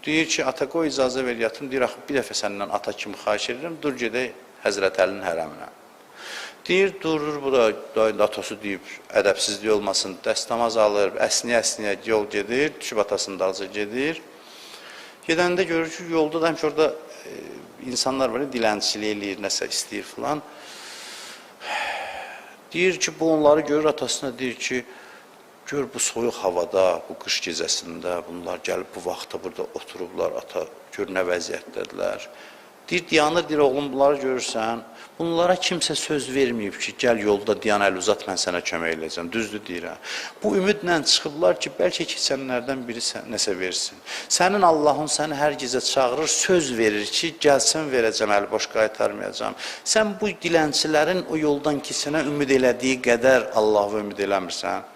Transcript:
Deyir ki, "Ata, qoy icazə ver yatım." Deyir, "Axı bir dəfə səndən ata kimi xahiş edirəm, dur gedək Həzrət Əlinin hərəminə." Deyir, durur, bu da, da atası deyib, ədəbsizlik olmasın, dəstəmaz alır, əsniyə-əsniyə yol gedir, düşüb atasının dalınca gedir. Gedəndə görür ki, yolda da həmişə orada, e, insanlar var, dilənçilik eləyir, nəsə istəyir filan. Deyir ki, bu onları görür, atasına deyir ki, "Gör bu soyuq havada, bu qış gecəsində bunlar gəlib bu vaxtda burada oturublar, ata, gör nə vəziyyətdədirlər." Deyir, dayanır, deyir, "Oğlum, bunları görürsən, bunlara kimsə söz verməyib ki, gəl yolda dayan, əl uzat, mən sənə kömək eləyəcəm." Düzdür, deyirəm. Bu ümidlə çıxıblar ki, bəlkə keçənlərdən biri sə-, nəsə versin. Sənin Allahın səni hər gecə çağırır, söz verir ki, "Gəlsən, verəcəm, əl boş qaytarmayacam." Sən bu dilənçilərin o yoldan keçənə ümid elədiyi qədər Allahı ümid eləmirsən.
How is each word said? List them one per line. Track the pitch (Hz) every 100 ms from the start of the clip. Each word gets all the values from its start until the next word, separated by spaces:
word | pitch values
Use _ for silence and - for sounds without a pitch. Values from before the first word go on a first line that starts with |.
| -
Deyir | 156 156
ki, | -
"Ata, | 135 131 139
qoy | 165 160
icazə | 135 127 127 127
ver | 117
yatım." | 113 - 139
Deyir, | 135
"Axı | 123 - -
bir |
dəfə | 139 113 107
səndən | 104 101 101
ata | 104 -
kimi | 101 104 98
xahiş | - 104 -
edirəm, | 120 165 156
dur | 147
gedək | 123 117 117 127 - - -
Həzrət | 107 101 95 -
Əlinin | 92 98
hərəminə." | 95 82 78 76 - - - - - - - - - - -
Deyir, | 185 196 196
durur, | 160 156 147 147
bu | 135
da, | 131 110 101 -
da | - 110 101
atası | 104 - - 104
deyib, | 101 95 - - -
ədəbsizlik | - 98 95 - 101 107
olmasın, | 107 101 95 98 90
dəstəmaz | 110 107 - 117 117 110
alır, | 107 104 98 - 120
əsniyə-əsniyə | - 117 120 110 - 107 98 113
yol | 110 104
gedir, | 101 101 123 151 147
düşüb | - 110
atasının | 101 101 - 92
dalınca | 95 95 98
gedir. | 101 104 120 147 165 - - - - - - - - - - -
Gedəndə | 165 180 175 170
görür | 165 160
ki, | - 175
yolda | 165 151 165
da | 165
həmişə | 151 156
orada, | 143 156 - - - -
e, | - - - - - 127
insanlar | 123 - 135 131
var, | 120 143
dilənçilik | 123 110 104 - 104 107 104
eləyir, | 101 98
nəsə | 98 - -
istəyir | - - 101 92
filan. | - 123 151 - - - - - - - - - - - - - - - - - - - - - - -
Deyir | 165 185 165
ki, | - 156
bu | 165
onları | 156 147 151
görür, | 143 147
atasına | 156 147 123 - 139 120
deyir | 131
ki, | 110 - 127 120 - - - - - - - -
"Gör | 143 123
bu | 120
soyuq | - 113 120 -
havada, | 95 87 87 95 92 82 -
bu | -
qış | - - 90
gecəsində | 80 82 - 87 82 87 87 82
bunlar | 87 87 90
gəlib | - 90 90
bu | 95 87
vaxtda | 85 - 87
burada | 92 - -
oturublar, | - - - 87 90 85
ata, | - - 90 78 - -
gör | - 95
nə | 92 90
vəziyyətdədirlər." | 90 82 85 - - 95 92 50 52 - - - - - - -
Deyir, | 175 175
dayanır, | 156 151 170 151
deyir, | 151
"Oğlum, | 143 135 143
bunları | 131 139 143
görürsən, | 131 127 - 117 110 117 - - - -
bunlara | 170 165 175
kimsə | 185 - 180 -
söz | 147 - 151 127 131
verməyib | 131 117 101 -
ki, | - -
gəl | 123 113
yolda | 104 101 104 98
dayan, | 110 104
əl | 101 95
uzat, | 95 101 -
mən | 90
sənə | - 87
kömək | - 82 82 80
eləyəcəm." | 80 - 85
Düzdür, | 110 107 104 -
deyirəm. | 85 85 - - - - -
Bu | 214 196
ümidlə | 190 208 175 165 127
çıxıblar | - 156 147 180 175
ki, | - -
bəlkə | 180 170 165
keçənlərdən | - - 135 131 123 120 131 120
biri | 113
sə-, | - 110 107
nəsə | 107 - 90
versin. | 92 90 - - - - -
Sənin | - 180 202
Allahın | 180 160 151 139 151
səni | - 151 139
hər | 151 139
gecə | 127 127 -
çağırır, | - 127 127 156
söz | - - 180 143 117
verir | 110 104 104
ki, | - 165 -
"Gəlsən, | 147 135 - 160 151
verəcəm, | 127 113 107 107 101
əl | 101
boş | 107 -
qaytarmayacam." | 117 107 - 107 104 101 98 110 107 - -
Sən | - 220 214 185
bu | 214
dilənçilərin | 165 170 165 151 139 156 151 156 185 -
o | 160
yoldan | 151 143 151 143
keçənə | - - 143 156 143
ümid | 147 135
elədiyi | 135 127 120 131 131
qədər | 123 117 131 127 110
Allahı | 113 107 104 101 107
ümid | 104 101
eləmirsən. | 98 98 87 - 92 95 -